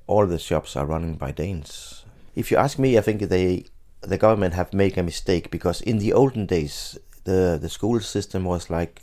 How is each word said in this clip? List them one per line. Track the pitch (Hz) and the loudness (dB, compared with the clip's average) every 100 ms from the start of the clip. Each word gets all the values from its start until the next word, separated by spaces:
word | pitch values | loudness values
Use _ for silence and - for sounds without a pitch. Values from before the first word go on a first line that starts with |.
| - | 0
all | 104 101 | 2 2
the | 85 | 0
shops | - 80 - 65 | -2 -2 -2 -4
are | 71 | -2
running | 80 82 78 | -2 -4 -6
by | 67 | -6
Danes. | 69 90 87 - - - - - - - - | -6 -6 -6 -10 -16 -18 -20 -20 -20 -12 -8
If | - | 0
you | - | 2
ask | 135 135 | 2 2
me, | 135 113 | 4 4
I | |
think | 107 104 | 4 0
they, | 98 92 92 90 - - - - | 0 2 2 0 -4 -18 -20 -16
the | 90 95 | -4 2
government | 107 107 92 | 4 4 2
have | 87 87 | 0 -2
made | 98 98 92 | 0 2 0
a | |
mistake, | 87 - - 87 - | -4 -2 0 0 -2
because | 85 90 87 | -4 -2 -2
in | - 110 | -2 0
the | 101 | 2
olden | - 135 113 90 | 4 4 2 -2
days, | 87 73 - - - - - | -2 -2 -6 -12 -14 -20 -12
the, | - 95 90 80 | -2 2 2 0
the | 82 | -4
school | - 104 117 | -4 -2 -2
system | 113 101 98 95 92 | -2 -6 -4 -4 -2
was | 87 - | -4 -2
like, | 85 85 - | -4 -4 -8